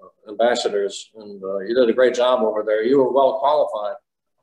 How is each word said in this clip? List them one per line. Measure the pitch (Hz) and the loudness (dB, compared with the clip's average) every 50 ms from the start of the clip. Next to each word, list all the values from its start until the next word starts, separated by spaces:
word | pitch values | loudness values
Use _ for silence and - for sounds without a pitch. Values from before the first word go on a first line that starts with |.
| 95 92 _ _ _ 107 | -20 -20 _ _ _ -10
ambassadors, | 104 101 113 120 120 120 - 113 101 101 101 98 - - - _ _ 110 | -4 0 0 0 0 0 -2 -2 -2 -2 -2 -4 -6 -8 -18 _ _ -20
and, | 107 104 101 98 95 | -18 -18 -16 -12 -10
uh, | 95 98 98 | -8 -6 -6
you | 95 104 117 | -4 -2 0
did | 131 123 113 | 2 2 2
a | 110 | 4
great | 123 127 120 120 | 4 2 2 2
job | 123 120 127 127 110 | 2 2 2 2 2
over | 113 107 104 107 104 | 0 0 -2 -2 -2
there. | 107 107 110 110 | -2 0 0 2
You | 123 139 143 | 2 2 2
were | 131 120 | 2 2
well | 120 135 135 131 117 110 | 2 2 2 2 2 0
qualified | - 139 151 151 131 - - 107 104 101 101 - _ _ _ _ _ _ _ _ | 0 0 2 2 0 0 -2 -6 -6 -8 -10 -10 _ _ _ _ _ _ _ _